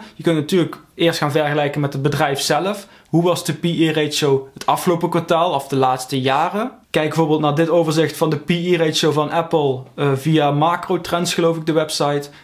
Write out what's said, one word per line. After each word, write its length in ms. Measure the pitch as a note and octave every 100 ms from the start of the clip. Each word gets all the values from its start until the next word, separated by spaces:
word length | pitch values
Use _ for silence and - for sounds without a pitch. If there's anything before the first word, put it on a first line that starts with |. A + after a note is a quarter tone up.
| - -
Je 80 |
kunt 120 | E3+ D#3
natuurlijk 420 | D3 F#3 D#3 - - -
eerst 240 | E3 D#3+
gaan 120 | D3+
vergelijken 500 | D3+ D3 D3 C#3+ D3
met 120 | C#3+
het 80 | C#3
bedrijf 400 | C#3+ C#3 D3+ C3+
zelf. 460 | - D3+ F#3 G#3 - - _
Hoe 140 | D#3+
was 220 | F3 E3+ -
de 80 |
P 100 | C#3
E 280 | E3+ D#3 D#3+
ratio 580 | D#3 D3+ - D3 C3+ C3+
het 120 | - -
afgelopen 440 | D3 - E3+ F3
kwartaal 440 | E3+ E3 E3 F3
of 140 | C#3 -
de 80 | C#3
laatste 460 | C3 C3 - C#3
jaren? 500 | C3 C#3 F3 G3+ B3 - _
Kijk 180 | D#3+ D#3
bijvoorbeeld 340 | D3+ D#3+ D3+
naar 140 | D3+ C#3+
dit 140 | E3
overzicht 480 | E3+ D#3+ D#3 D3+ -
van 120 | D#3+
de 80 | D3+
P 120 | -
E 280 | E3+ F3+ E3+
ratio 340 | D#3+ D3+ D#3+
van 200 | D3 D3
Apple, 500 | - - D#3+ C#3 B2 - -
eh, 160 | C#3+ C3
via 360 | D#3+ D#3 D3
Macro 500 | D3 D#3+ F3 - F3
Trends, 320 | F3 E3+ F3
geloof 240 | - E3 E3
ik, 80 | D#3+
de 60 |
website. 580 | D#3+ D#3 - D3 D3 C#3+ -